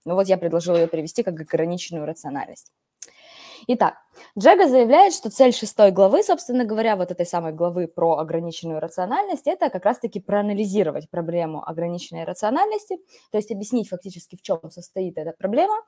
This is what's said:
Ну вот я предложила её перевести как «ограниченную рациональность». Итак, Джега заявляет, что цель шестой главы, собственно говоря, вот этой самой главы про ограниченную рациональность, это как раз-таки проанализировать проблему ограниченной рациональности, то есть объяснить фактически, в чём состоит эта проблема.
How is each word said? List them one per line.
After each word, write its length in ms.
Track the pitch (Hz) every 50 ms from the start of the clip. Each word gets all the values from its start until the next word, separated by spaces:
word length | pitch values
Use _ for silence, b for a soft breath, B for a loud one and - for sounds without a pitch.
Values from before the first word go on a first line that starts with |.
| -
Ну 100 | 156 175
вот 140 | 185 196 185
я 80 | 185
предложила 400 | 180 180 170 160 170 165 175 175
её 120 | 170 165 165
перевести 340 | 165 160 151 165 - - 226
как 180 | 190 170 156
«ограниченную 640 | 156 - - 156 160 170 175 180 - - 170 160 151
рациональность». 680 | 151 160 - - 147 139 139 - - - - - _ _ _ _ _ _ - - B B B B B B B B B B B B
Итак, 280 | B 247 - 196 160 - - _ _ B B B B B 208
Джега 300 | 190 302 403 359 392 285
заявляет, 460 | 254 262 240 220 269 320 392 392 320
что 160 | - - 220
цель 240 | - - 262 254 233
шестой 360 | - - 208 - - 214 196
главы, 320 | 185 185 196 190 220 359 415
собственно 420 | - 349 302 - - 247 254 247
говоря, 300 | 208 220 214 226 226 214
вот 140 | 190 180 175
этой 140 | 180 - 175
самой 280 | 175 - 175 170 160 156
главы 360 | 156 170 175 175 180 175 160
про 300 | - - 170 165 160 143
ограниченную 600 | 160 160 165 165 165 170 160 - - 165 160 156
рациональность, 680 | 151 165 - - 180 190 254 359 403 392 349 277 -
это 240 | 285 359 - 339 285
как 160 | - 277 -
раз-таки 340 | - 247 - - 214 - 196
проанализировать 880 | - - 208 208 202 208 208 196 214 196 185 214 185 156 139 143 156 -
проблему 580 | - 180 165 160 170 175 170 160 156 147 -
ограниченной 580 | - 165 160 170 170 175 175 - - 170 165 165
рациональности, 720 | 165 180 - - 214 247 320 392 427 427 415 - - 381 349 _ b b b b b
то 80 | - 214
есть 120 | 208 208
объяснить 380 | 220 196 208 - 254 247 208 -
фактически, 480 | 185 180 - 196 185 175 - - -
в 60 | - -
чём 280 | - 190 165 165 165
состоит 460 | - 180 175 - - 196 190 180 165
эта 160 | - 151 165 165 _
проблема. 380 | - 190 208 269 349 415 427 427 440